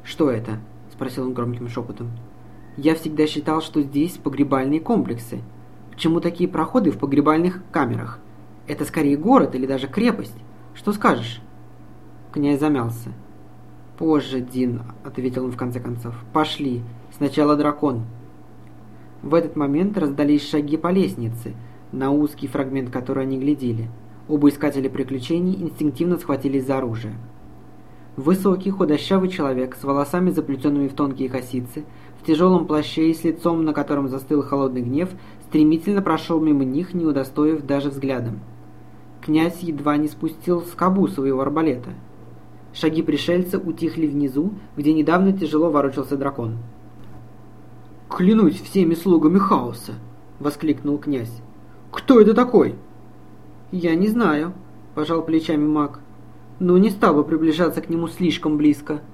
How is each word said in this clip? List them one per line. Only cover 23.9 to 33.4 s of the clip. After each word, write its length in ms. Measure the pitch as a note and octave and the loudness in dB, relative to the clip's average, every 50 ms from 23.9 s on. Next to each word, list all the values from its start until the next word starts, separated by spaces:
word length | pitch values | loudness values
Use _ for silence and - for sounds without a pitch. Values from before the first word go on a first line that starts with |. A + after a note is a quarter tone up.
| - - - - - - - - | -10 -14 -18 -20 -20 -20 -8 -2
Оба 220 | D3+ D3 C#3+ C#3+ | 0 6 6 6
искателя 400 | D3 - - D3 C#3 C#3 C3 C3 | 4 4 -2 -2 0 0 -2 -2
приключений 680 | - - C3+ B2 C3+ C3 A#2+ - E3+ E3+ F3+ F#3 F#3+ F#3+ | -2 -4 -4 -4 -4 -6 -4 -2 -2 0 2 0 0 -2
инстинктивно 560 | F3+ D#3+ - - D#3 D3+ C#3+ - E3+ F3 F3+ D#3+ | -4 -8 -4 0 -2 -2 0 0 0 0 0 0
схватились 480 | - - C#3+ C#3 - C#3+ C3+ C#3 C3 | 0 -4 -4 -2 -2 0 0 0 0
за 120 | C3+ C#3 C3+ | 0 -2 -2
оружие. 380 | C3 A#2+ A2+ A2+ A2+ G#2 G2 - - - - - - - - - - - - - - - - - - - - | -2 -2 -4 -6 -8 -10 -10 -12 -14 -16 -18 -18 -20 -20 -20 -20 -20 -20 -20 -20 -20 -20 -20 -20 -20 -16 -12
Высокий, 560 | - C3 D3 F#3 F#3 F#3 G3+ F#3 F3 - G3+ | -4 2 2 2 4 4 2 2 2 0 -2
худощавый 580 | F#3+ F#3+ F#3+ D#3 D3+ C#3+ - - G3 F#3+ F#3 F3+ | 0 0 2 2 2 0 2 2 2 2 2 0
человек 460 | F#3 - D#3 C#3 C3 B2+ B2+ B2+ - | -2 -2 -2 -2 0 -2 -2 -4 -6
с 80 | - - | -8 -4
волосами, 480 | C#3 C#3 C#3 C#3+ C#3+ - F3+ F#3 F3+ | -2 0 0 0 0 0 0 2 2
заплетёнными 560 | D#3 D3+ D3 - C#3 C3 B2 D3+ C#3+ C#3+ C#3+ C3+ | 2 0 -2 -2 -4 -2 0 0 2 2 0 0
в 60 | C3+ | 0
тонкие 360 | - D3 C#3 C3+ C3 C3 B2+ | -2 -2 -2 -2 -2 -4 -4
косицы, 560 | B2 C3 B2+ - - B2+ A#2+ A#2+ - D3+ D3+ - - - - - - - | -4 -6 -6 -4 -6 -6 -6 -6 -10 -12 -14 -14 -16 -20 -20 -20 -20 -14
в 40 | - | 0
тяжёлом 420 | - D#3+ D3+ F3 F#3 F#3 F3 D#3+ - | 0 2 4 6 6 6 4 4 2
плаще 420 | D3+ D3+ D3 - - - D#3+ D#3+ | 0 0 0 -2 0 2 2 2
и 40 | E3 | 2
с 100 | D#3+ - | 2 0
лицом, 400 | E3 D#3 D#3+ | -2 -2 0